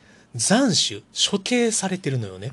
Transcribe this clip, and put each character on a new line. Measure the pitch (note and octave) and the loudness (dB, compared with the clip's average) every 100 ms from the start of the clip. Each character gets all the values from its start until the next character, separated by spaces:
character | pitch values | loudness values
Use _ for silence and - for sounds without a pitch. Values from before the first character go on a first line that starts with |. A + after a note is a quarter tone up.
| - - _ A#2 | -20 -20 _ -4
斬 | - A3 C#4 | 2 4 4
首、 | D#3+ - G2+ - - - | 2 0 -4 -8 -2 0
処 | G3 | 0
刑 | - B3 A#3 | 0 2 2
さ | G#3+ F#3+ | 0 -2
れ | F#3 | -4
て | D3 | -2
る | C3 | -4
の | G2+ | -4
よ | F#2 | -8
ね。 | A2 | -8